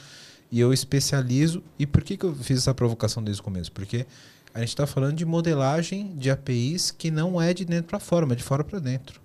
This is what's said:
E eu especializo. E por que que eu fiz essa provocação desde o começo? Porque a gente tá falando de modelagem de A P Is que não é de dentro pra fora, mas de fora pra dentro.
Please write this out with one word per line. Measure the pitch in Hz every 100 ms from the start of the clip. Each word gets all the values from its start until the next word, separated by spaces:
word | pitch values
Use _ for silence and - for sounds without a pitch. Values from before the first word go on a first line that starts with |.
| - - - - _
E | 117
eu | 120
especializo. | 131 - 139 139 143 123 127 160 175 - -
E | 147
por | -
que | - 196
que | 190
eu | 143
fiz | 117 131
essa | 127 131
provocação | 120 113 107 -
desde | 107 98
o |
começo? | - 92 85
Porque | - 95 117 127 - - - -
a | 110
gente | 117 -
tá | 143
falando | - 135 160
de | 165
modelagem | 165 165 151 135 156 170 190 208 160
de | 131
A | 135
P | 139
Is | 123 123 180 -
que | - 165
não | 156 170 175
é | 165 180
de | 175
dentro | 170 170
pra | 208
fora, | - 175 156
mas | 123
de |
fora | - 139
pra | 151 202
dentro. | 131 127 - -